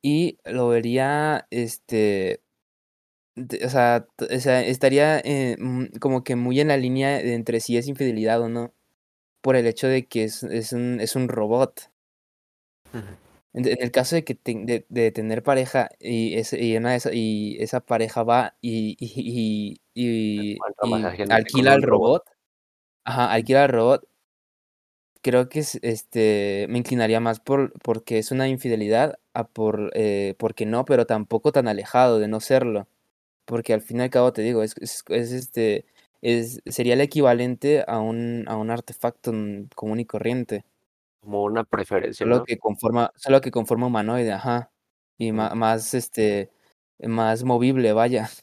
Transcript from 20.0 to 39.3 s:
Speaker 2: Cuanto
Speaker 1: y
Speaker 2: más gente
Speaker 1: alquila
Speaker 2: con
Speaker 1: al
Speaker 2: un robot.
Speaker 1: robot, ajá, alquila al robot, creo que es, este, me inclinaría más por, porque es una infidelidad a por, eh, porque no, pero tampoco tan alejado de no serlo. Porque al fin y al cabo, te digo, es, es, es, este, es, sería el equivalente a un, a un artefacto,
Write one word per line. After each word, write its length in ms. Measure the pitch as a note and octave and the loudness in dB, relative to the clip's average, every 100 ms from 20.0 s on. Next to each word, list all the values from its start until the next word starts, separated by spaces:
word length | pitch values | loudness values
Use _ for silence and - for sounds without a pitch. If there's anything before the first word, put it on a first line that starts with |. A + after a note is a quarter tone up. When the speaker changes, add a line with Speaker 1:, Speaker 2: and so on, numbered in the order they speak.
| A#2+ A2+ G#2+ G#2 G#2 G#2 | -2 0 -2 -2 -6 -6
Speaker 2:
Cuanto 300 | G#2 G2+ G#2 | -8 -4 -2
Speaker 1:
y 20 | |
Speaker 2:
más 240 | A2 F2+ F2+ | 0 -2 -4
gente 180 | G2+ | 4
Speaker 1:
alquila 380 | A2+ A2 C3+ C3 | 4 4 4 6
Speaker 2:
con 20 | C#3 | 6
Speaker 1:
al 40 | |
Speaker 2:
un 40 | C3+ | 6
robot. 120 | G2+ F#2 E3 - | 4 4 2 -2
Speaker 1:
robot, 120 | _ _ _ _ _ _ _ - | _ _ _ _ _ _ _ -6
ajá, 260 | B2 A#2+ | 0 2
alquila 320 | A2+ A2+ C3 | 2 4 6
al 60 | C#3 | 6
robot, 380 | A#2+ A#2 C#3 - _ _ _ _ _ _ _ _ _ _ _ | 4 4 2 0 _ _ _ _ _ _ _ _ _ _ _
creo 280 | C3 B2 B2+ | 2 2 2
que 100 | D#3 | -4
es, 200 | D3 B2+ | -4 -4
este, 840 | A#2 A2 - A#2 A2 G#2 G2+ G2 G#2 | -4 -4 -4 2 4 4 0 -2 -2
me 100 | B2 | -4
inclinaría 400 | A#2+ B2 A2 A2 | -2 0 2 2
más 180 | A#2 A2 | 0 -4
por, 320 | - C#3 C3+ - | 0 0 0 -4
porque 360 | - A2 - A2+ | -4 -4 -2 -4
es 140 | A2 | -2
una 160 | C3 C3+ | -2 -2
infidelidad 680 | C3 B2+ A2 G#2 A2+ D3 - _ A#2+ | -2 -2 -2 2 2 2 -2 _ -10
a 120 | A2+ | -8
por, 440 | - A2 G#2+ G#2 - | -2 -2 0 -4 0
eh, 400 | G#2+ G2+ G2 F#2+ | 0 0 -2 -2
porque 280 | A2 - G#2+ | -4 -2 -2
no, 200 | A#2 C3 | -2 2
pero 200 | B2+ A#2 | 2 2
tampoco 440 | A2 G#2 A2+ D3 | -2 -2 0 2
tan 160 | C#3+ A#2+ | 2 0
alejado 520 | G2+ G2+ A#2+ B2+ A2 | -4 0 4 4 4
de 80 | G#2 | 0
no 120 | A2 | -4
serlo. 480 | - C3 B2 G#2 G2+ _ _ _ _ _ - | 2 2 2 -4 -8 _ _ _ _ _ -8
Porque 280 | A#2 A#2 | -6 0
al 80 | A2 | -2
fin 160 | - A#2+ | -2 -4
y 40 | |
al 60 | B2+ | 0
cabo, 220 | B2 B2 | 4 4
te 80 | B2+ | 2
digo, 220 | A2 A#2 | 0 0
es, 100 | G#2+ - | -2 -6
es, 240 | A2+ - - | -12 -12 -4
es, 220 | A2 A#2 | -2 -2
este, 540 | B2+ B2+ A#2+ A2 G#2 - _ _ _ | -6 -6 0 0 0 -4 _ _ _
es, 400 | A#2+ A#2+ A#2 B2 - | 0 0 0 -8 -8
sería 280 | A#2+ A#2+ | -2 2
el 80 | B2 | 2
equivalente 840 | C#3+ D3+ C3+ A#2+ B2 B2 C#3 D3 - | 2 4 4 4 0 -2 0 0 0
a 120 | A2+ | -4
un, 460 | A2 A#2 A#2 A#2 - | -4 -4 -6 -6 -6
a 80 | A2 | -6
un 120 | A2 | -4
artefacto, 600 | A#2 - - A#2+ - B2 | -6 -8 -6 -6 -4 -6